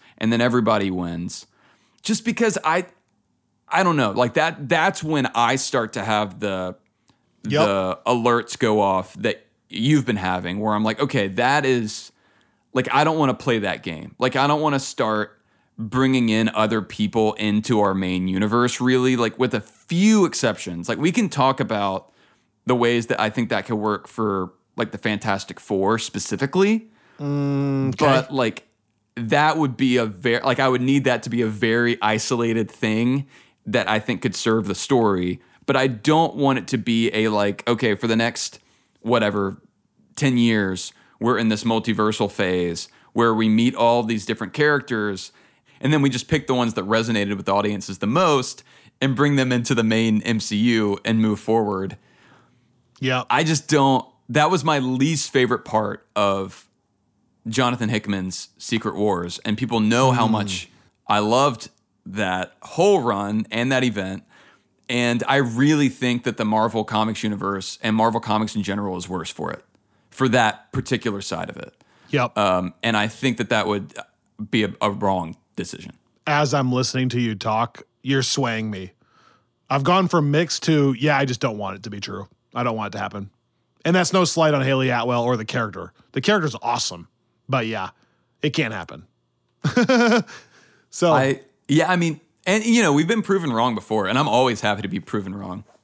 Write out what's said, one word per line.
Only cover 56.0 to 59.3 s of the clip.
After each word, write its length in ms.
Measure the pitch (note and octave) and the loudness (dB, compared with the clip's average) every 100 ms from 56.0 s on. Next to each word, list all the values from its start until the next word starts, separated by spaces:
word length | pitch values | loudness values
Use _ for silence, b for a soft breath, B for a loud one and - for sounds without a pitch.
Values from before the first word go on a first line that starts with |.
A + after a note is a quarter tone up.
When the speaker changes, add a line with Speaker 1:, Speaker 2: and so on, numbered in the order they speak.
| _ | _
Speaker 1:
of 540 | G#2 G2+ G2 F#2+ - - _ _ _ _ _ _ _ A2+ | 0 0 0 -4 -10 -20 _ _ _ _ _ _ _ -6
Jonathan 400 | A2+ B2 B2 A2 | 0 0 0 -2
Hickman's 640 | A2 G#2 G2 F#2 - - _ | -2 -2 -4 -6 -8 -12 _
Secret 380 | - A2 G#2 - | -6 -4 -4 -2
Wars, 440 | G#2 F2+ F2 | 0 0 -4